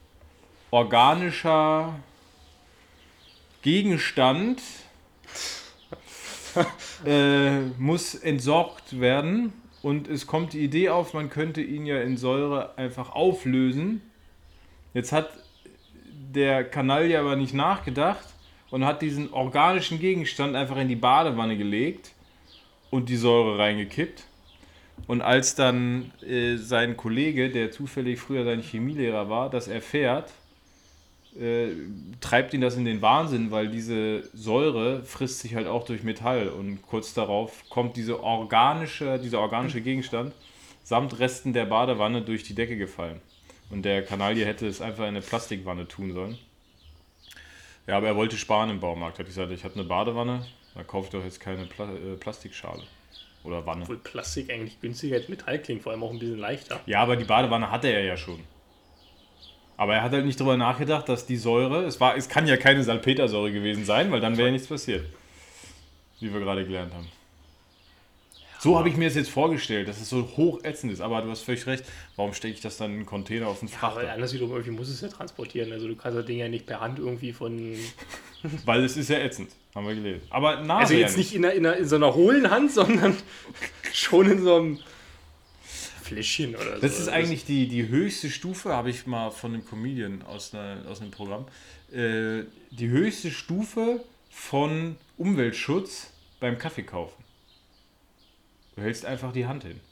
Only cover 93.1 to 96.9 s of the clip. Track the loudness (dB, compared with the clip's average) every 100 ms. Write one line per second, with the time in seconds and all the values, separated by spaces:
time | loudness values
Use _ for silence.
93.1 | 0 -8 -8 -6 -4 -4 -2 -2 -2 -6
94.1 | _ _ -18 -4 0 0 -2 -6 -10 _
95.1 | -4 0 2 2 0 -2 -2 -2 -12 -16
96.1 | -20 _ -6 -4 -4 -6 -10 -10